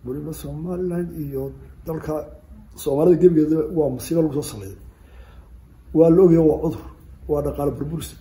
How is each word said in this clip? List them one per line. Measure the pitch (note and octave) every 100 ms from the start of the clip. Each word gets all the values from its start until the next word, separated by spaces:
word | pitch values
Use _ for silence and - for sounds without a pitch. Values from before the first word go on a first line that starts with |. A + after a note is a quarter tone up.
Weliba | A#2+ C#3 D3+
Somaliland | D#3 C#3+ D3 E3+ F3+ F3+ F3 F3 E3
iyo | C#3+ C3+ C3+ C3+ - -
dalka | - D#3+ D3+ D3+ - - - - - -
Soomaalida | D3+ C#3 E3+ E3
gebigeeda | F3+ D#3+ D3+ D#3+ D3+ F3
waa | C#3+
masiibo | B2 - E3
lagu | D#3
soo | C#3 C#3+
saleeyay. | G#2+ G2 - - _ - - - - - - - - -
Waa | D#3 E3
la | E3+
ogyahay, | F#3 E3 D#3
waa | -
cudur, | D#3+ - - - - - -
waa | D3
dhaqaale | C#3+ C#3 C#3+
burburis. | A#2+ C#3+ D#3+ - -